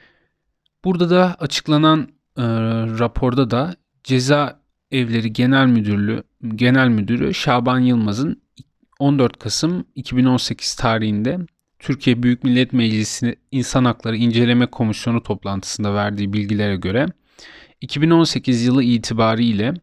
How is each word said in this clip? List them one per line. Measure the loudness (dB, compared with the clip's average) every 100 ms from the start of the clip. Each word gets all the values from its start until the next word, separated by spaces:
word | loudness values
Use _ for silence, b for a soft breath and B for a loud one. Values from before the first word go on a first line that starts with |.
| b b b b _ _ _ _
Burada | -4 0 2
da | 4 2 -2
açıklanan, | -6 -6 0 2 4 2 0 _ _ -6
eee, | -2 0 -2 -2 -4 -2
raporda | -2 0 -2 0 0
da | 0 -4 -8 _ _
Ceza | -2 -2 2 0 0 -6 _ _ _
Evleri | -4 -2 -2 -2
Genel | 0 2 4 4
Müdürlüğü, | 2 2 0 -2 -4 -8 _ -10 0
Genel | 2 4 4
Müdürü | 2 0 -2 -2
Şaban | -2 0 0 0 2
Yılmaz'ın | 2 2 0 -2 -4 -6 _ _ -20 _ _ _
on | 0 2
dört | 0 -2
Kasım | -6 -2 -2 -4 -8 -12
iki | -4 2
bin | 2
on | 2
sekiz | -2 -6 -8 -4
tarihinde | -2 0 -2 -2 -2 -4 -8 _ _ _
Türkiye | -6 -2 0 2
Büyük | 0 0
Millet | 0 0 0
Meclisi | 0 0 0 -4 -4 -6 -6 _
İnsan | -6 -2 0 0
Hakları | 0 -4 0
İnceleme | 0 2 2 2 0
Komisyonu | 0 -4 -2 -2 -4
toplantısında | -4 -8 -6 -8 -8 -6 -2
verdiği | -2 -2 -4 -4
bilgilere | -4 -2 -2 -2 -4
göre | -2 -2 -2 -6 B B B B B B
iki | -10 -2
bin | 4
on | 4
sekiz | 4 0 0 2 2
yılı | 2
itibariyle | 2 0 0 0 0 2 0 0 -2 -4